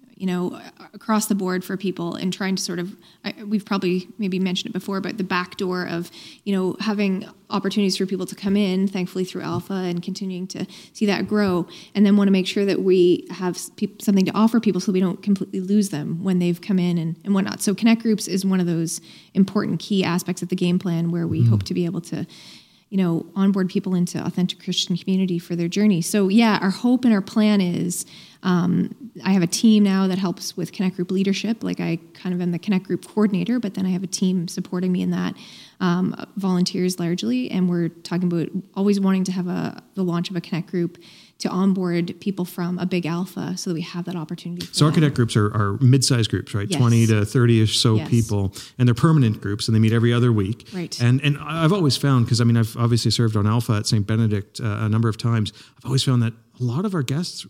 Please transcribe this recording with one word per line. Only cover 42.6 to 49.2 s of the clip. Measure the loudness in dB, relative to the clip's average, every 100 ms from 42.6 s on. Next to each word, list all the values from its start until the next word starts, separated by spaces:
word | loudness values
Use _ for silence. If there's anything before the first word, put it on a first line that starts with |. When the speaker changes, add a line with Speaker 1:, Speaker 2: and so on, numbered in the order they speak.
| -6 -4
Speaker 1:
a | -2
big | -2 -2
Alpha | -4 -6 -8 -8 -6
so | -6
that |
we | -6
have | -6 -8
that | -8 -8
opportunity | -8 -10 -10 -10 -4
for |
Speaker 2:
So | 2 4
our |
Speaker 1:
them. | 4
Speaker 2:
Connect | 2 2
Groups | 2 2
are, | 2
are | 0 -2 4
mid-sized | 6 6 4 2 0
groups, | -2 -4
right? | -6 -2
Speaker 1:
Yes. | 2
Speaker 2:
Twenty | 4 4 4
to | 2
thirty-ish | 2 4 4 6 4 2
so | 2 2
Speaker 1:
Yes. | 2
Speaker 2:
people, | 0 0 0 -2 -6 -10 2
and | 2
they're |
permanent | 4 4 6